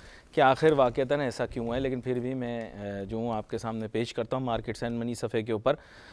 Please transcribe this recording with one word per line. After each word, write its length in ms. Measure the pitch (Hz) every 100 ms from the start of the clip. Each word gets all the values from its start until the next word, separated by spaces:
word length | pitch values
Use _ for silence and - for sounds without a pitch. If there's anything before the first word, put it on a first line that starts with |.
| - - -
कि 60 | -
आखिर 340 | 135 131 156
वाक़तन 460 | 143 123 139 127 143
ऐसा 260 | 131 - 120
क्यों 280 | 120 117
है। 60 | 123
लेकिन 200 | 135 127
फिर 200 | 127 123
भी 140 | 123
मैं, 380 | 131 120 117 110
अ, 320 | 101 101 98
जो 140 | 98 113
हूं, 160 | 117
आपके 240 | 107 - 113
सामने 300 | 113 113 110
पेश 240 | 110 117
करता 240 | - 113 131
हूं। 100 | 127
Markets 380 | 113 117 107
and 160 | 120 117
Money 140 | 117
सफ़े 280 | 117 113 117
के 100 | 113
ऊपर 240 | 110 127 - - - -